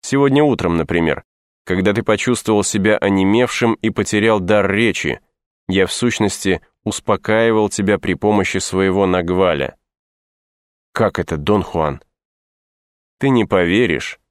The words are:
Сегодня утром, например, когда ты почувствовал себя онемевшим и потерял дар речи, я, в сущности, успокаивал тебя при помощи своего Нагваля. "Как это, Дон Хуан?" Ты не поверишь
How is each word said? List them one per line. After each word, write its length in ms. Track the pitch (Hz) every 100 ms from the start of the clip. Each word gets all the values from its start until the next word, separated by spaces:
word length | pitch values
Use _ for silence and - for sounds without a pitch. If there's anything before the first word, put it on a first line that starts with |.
Сегодня 420 | - 135 139 139
утром, 340 | 151 117 90 85
например, 460 | 78 85 80 - _ _ _ _ -
когда 260 | 92 95
ты 100 | 104
почувствовал 580 | 113 107 - 120 - 104
себя 340 | 95 107 101 107
онемевшим 760 | 98 98 95 110 123 - 117 110
и 80 | 113
потерял 500 | - 101 104 110 107
дар 320 | 90 104 98
речи, 500 | 98 117 - 73 58 _ _ _ _ -
я, 200 | 95 92
в 60 |
сущности, 680 | - 123 - 104 - 98 85 _ _
успокаивал 880 | - - - 98 - 110 117 110 104
тебя 280 | - 98 101
при 160 | 95
помощи 440 | 87 104 104 92 95
своего 500 | - 92 95 95 95
Нагваля. 680 | 92 85 90 92 73 67 - _ _ _ _ _ _ _ _ _ _ _
"Как 240 | - 107 -
это, 200 | 87 80
Дон 260 | 73 104
Хуан?" 380 | 87 85 78 67 _ _ _ _ _ _ _ _ _ _ _ _
Ты 100 | 139
не 160 | 123 104
поверишь 760 | 95 87 98 117 71 - - _